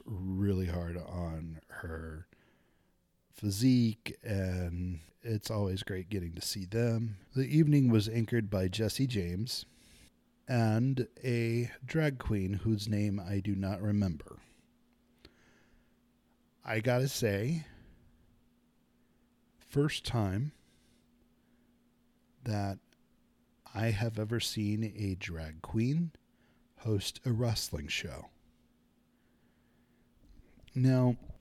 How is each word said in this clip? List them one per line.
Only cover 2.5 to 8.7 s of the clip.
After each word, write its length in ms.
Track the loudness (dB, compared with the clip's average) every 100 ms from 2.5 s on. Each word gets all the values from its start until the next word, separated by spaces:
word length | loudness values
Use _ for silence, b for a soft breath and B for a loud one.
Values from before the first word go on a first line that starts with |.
| b b b b b _ _ _
physique, 840 | -6 -4 2 4 6 4 0 -8 -10
and 760 | -4 -2 0 -2 -2 -4 -6 -6 -12 -12
it's 280 | -4 -4 -2
always 320 | -2 0 -2
great 280 | -4 -6 -4
getting 240 | -6 -6
to 80 | -6
see 240 | -6 -6 -4
them. 500 | 0 2 2 -2 -6 -6
The 120 | -2 4
evening 420 | 6 8 8 8
was 220 | 6 4
anchored 400 | 0 2 0 2
by 180 | 2
Jesse 380 | 0